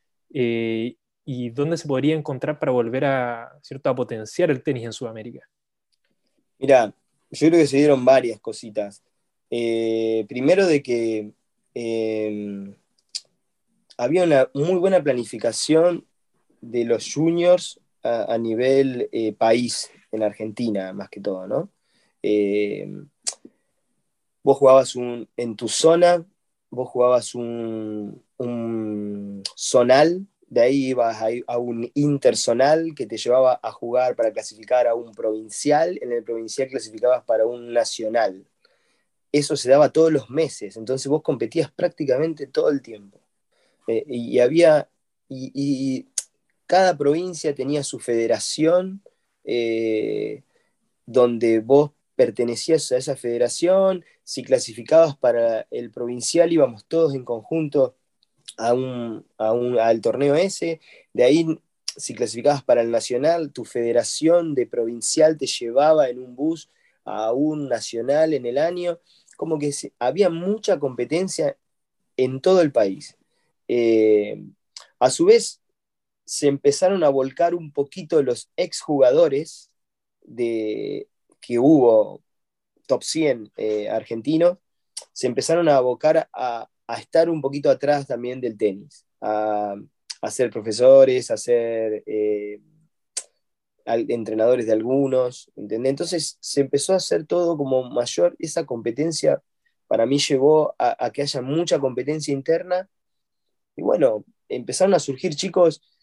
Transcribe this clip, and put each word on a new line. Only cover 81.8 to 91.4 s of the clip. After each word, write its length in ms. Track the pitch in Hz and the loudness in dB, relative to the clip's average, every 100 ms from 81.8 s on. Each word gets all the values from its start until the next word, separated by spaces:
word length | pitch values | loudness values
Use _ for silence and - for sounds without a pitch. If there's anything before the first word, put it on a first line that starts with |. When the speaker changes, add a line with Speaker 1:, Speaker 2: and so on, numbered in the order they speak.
| 120 110 104 - _ _ _ _ _ _ _ | 8 6 4 -4 _ _ _ _ _ _ _
Speaker 2:
top 160 | 127 | -4
cien, 480 | - 160 156 120 104 - | -2 -2 0 -2 -6 -8
eh, 320 | 107 107 104 | -4 -4 -4
argentinos, 720 | 110 - 117 117 160 175 185 _ _ _ - - | -6 -6 -8 -2 2 2 0 _ _ _ -20 -18
se 140 | - 127 | -6 -4
empezaron 420 | 120 - 165 165 | -2 0 2 4
a 80 | 139 | 4
abocar 520 | 127 120 151 160 - | 2 0 2 0 -2
a, 360 | - 123 117 113 _ - | -8 -8 -8 -12 _ -12
a 140 | 117 | -12
estar 280 | - 165 165 | -2 2 2
un 100 | 165 | 0
poquito 300 | 135 143 143 | -4 -2 0
atrás 360 | 127 143 147 139 | 2 2 0 -2
también 340 | 120 123 131 | -6 -6 -6
del 160 | 120 107 | -8 -2
tenis, 480 | 107 98 151 - _ _ | -2 -2 -12 -20 _ _
a, 540 | 104 107 107 104 104 101 - _ _ - | -4 -2 -2 -2 -4 -8 -14 _ _ -10
a 100 | 135 | -10
ser 200 | - 120 | -2 -2
profesores, 800 | 117 110 107 123 135 135 127 120 | -2 -6 4 8 10 10 6 -2
a 60 | |
ser... 640 | 110 | -6